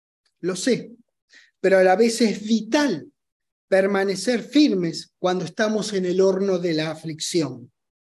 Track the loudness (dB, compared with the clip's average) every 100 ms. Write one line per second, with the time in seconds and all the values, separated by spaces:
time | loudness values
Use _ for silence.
0 | _ _ _ _ -8 -4 -2 -2 -4 -20
1 | _ _ _ -20 _ _ 2 4 6 4
2 | 2 2 0 0 -2 -2 0 0 0 -2
3 | -8 _ _ _ _ _ -2 0 2 0
4 | -2 -4 -2 -4 0 4 4 2 -2 -6
5 | -14 _ -2 -2 -4 -4 -2 -2 -4 -4
6 | -2 2 2 2 0 -2 -2 -2 -4 -8
7 | -10 -10 -4 -2 -2 -6 -18 _ _ _